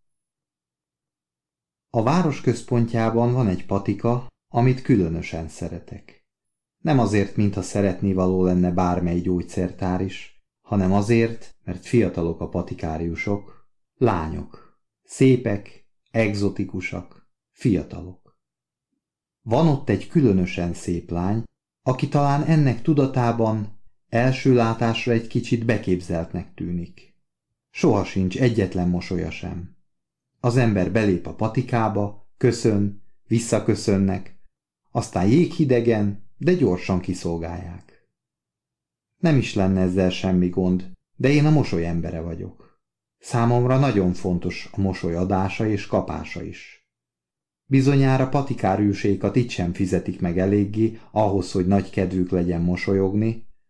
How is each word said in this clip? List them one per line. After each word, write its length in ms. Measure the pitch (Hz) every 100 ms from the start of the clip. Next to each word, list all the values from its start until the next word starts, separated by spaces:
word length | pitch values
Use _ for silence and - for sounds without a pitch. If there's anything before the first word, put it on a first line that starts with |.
| _ _ _ _ _ _ _ _ _ _ _ _ _ _ _ _ _ _ _
A 140 | 120
város 380 | 110 165 165 131
központjában 920 | - 117 - 123 113 117 113 113 120
van 140 | 123 117
egy 180 | 90 -
patika, 640 | 98 - 101 117 123 131 _ _
amit 340 | 120 127 127
különösen 680 | - 117 85 82 82 82 80
szeretek. 800 | - 87 87 - 98 - - _ _ _ _ _ _
Nem 220 | - 139
azért, 360 | 104 101 98 -
mintha 260 | 104 101
szeretnivaló 840 | 90 104 101 92 101 92 92 92
lenne 280 | 92 90 90
bármely 480 | 87 90 87 87 85
gyógyszertár 840 | 87 90 90 - 92 - 95 92
is, 440 | 95 - - - _ _
hanem 320 | - 104 92
azért, 600 | 101 101 117 113 - - -
mert 220 | - 90 -
fiatalok 560 | 120 95 - 82 82
a 80 | 85
patikáriusok, 1160 | 90 87 - 85 80 85 82 - 101 - - _ _ _
lányok, 840 | - 120 92 80 82 - - - _ _ _
szépek, 840 | _ - 131 123 117 101 - - _ _ _
egzotikusak, 1160 | 113 110 104 101 - 98 127 - 90 - - _ _ _
fiatalok. 840 | _ 131 90 73 85 87 92 _ _ _ _ _ _ _ _ _ _ _ _
Van 260 | - 120 165
ott 220 | 135 -
egy 180 | 98 -
különösen 680 | 170 131 92 90 - 87
szép 380 | 87 - 85 -
lány, 320 | 87 90 110 117 _ _ _
aki 260 | - 127 135
talán 360 | 147 143 143
ennek 380 | 151 160 139 117
tudatában 920 | - 147 135 135 120 117 110 110 104 - - _ - 117
első 380 | 127 131 139
látásra 580 | 123 113 113 117 113 -
egy 160 | 117 -
kicsit 380 | 120 - 117 110
beképzeltnek 880 | 107 - 90 - 85 82 92 -
tűnik. 640 | - 87 87 85 - - _ _ _ _ _ _
Soha 340 | - 170 104
sincs 340 | 92 98 92 92
egyetlen 520 | 127 110 92 92 90
mosolya 420 | 87 - 90 85
sem. 440 | - 87 87 90 - _ _ _ _ _ _
Az 180 | 120 120
ember 340 | 120 101 90
belép 360 | 104 104 87 -
a 60 |
patikába, 960 | - 110 131 127 120 110 104 101 98 - -
köszön, 680 | 127 113 117 101 101 101 - - -
visszaköszönnek, 1120 | 120 - 107 104 104 - 98 98 95 - - - _ _ _ _
aztán 360 | - - 92 95
jéghidegen, 1040 | 143 175 - 143 123 117 107 104 98 - -
de 160 | 143
gyorsan 460 | 180 110 90 - 92
kiszolgálják. 1080 | 90 87 90 85 82 85 87 87 - _ _ _ _ _ _ _ _ _ _ _ _ -
Nem 200 | 175 139
is 180 | 104 107
lenne 260 | 95 95
ezzel 280 | 92 92 92
semmi 400 | 90 98 92 90
gond, 420 | 90 90 90 92 - _ -
de 140 | 131
én 160 | 147 151
a 40 |
mosoly 360 | 151 - 87 85
embere 360 | 85 80 85
vagyok. 600 | 82 82 95 - - _ _ _ _ _
Számomra 640 | - 120 117 123 123 131
nagyon 340 | 139 104 90
fontos 560 | 90 95 87 90 - -
a 100 | -
mosoly 340 | 98 95 90 85
adása 520 | 92 95 95 - 110
és 200 | 101 -
kapása 560 | 104 - 78 - -
is. 460 | - - - - _ _ _ _ _ _ _ _ -
Bizonyára 640 | 135 131 139 135 131 131
patikárűsékat 1080 | 143 135 123 101 95 104 98 107 95 101 127
itt 140 | 120
sem 240 | - 87
fizetik 480 | 87 92 90 - 90
meg 180 | 90 85
eléggé 600 | 95 104 101 107 113 - -
ahhoz, 400 | 107 107 98 92
hogy 160 | 101 92
nagy 220 | 98 95
kedvük 420 | - 92 92 90
legyen 300 | 92 87 85
mosolyogni, 840 | 87 87 - 98 95 104 110 113 - - _